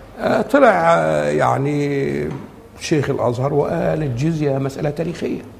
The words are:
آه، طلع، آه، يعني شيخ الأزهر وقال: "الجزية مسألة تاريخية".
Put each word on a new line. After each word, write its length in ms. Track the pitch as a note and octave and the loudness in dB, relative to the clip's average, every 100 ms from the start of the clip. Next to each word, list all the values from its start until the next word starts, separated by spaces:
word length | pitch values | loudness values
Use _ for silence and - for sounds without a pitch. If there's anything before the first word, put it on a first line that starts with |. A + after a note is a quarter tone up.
| - - | -18 -6
آه، 220 | A3+ - | -2 -2
طلع، 540 | - C#4+ B3+ F#3 E3 E3+ | 2 4 6 6 4 4
آه، 320 | D#3 D#3 D3 | 4 2 2
يعني 1000 | D3+ B2+ B2 C#3 D3 C#3+ C#3 C#3+ C#3 D3+ C3+ - - - - | 2 2 0 0 -2 -2 -2 -2 -2 -4 -6 -12 -20 -20 -12
شيخ 300 | - D#3 C3 | -2 0 0
الأزهر 440 | C#3 A2+ A#2+ C3+ | 0 0 0 0
وقال: 500 | D3 D3 E3+ E3+ D#3+ | 0 0 0 0 0
"الجزية 540 | D3+ A#2+ D#3 D#3+ D3 C3+ | -2 -2 -2 0 0 0
مسألة 320 | C3+ C3+ D3 | -2 -4 -4
تاريخية". 520 | D3 E3 E3 - - - - | -4 -6 -6 -6 -6 -10 -18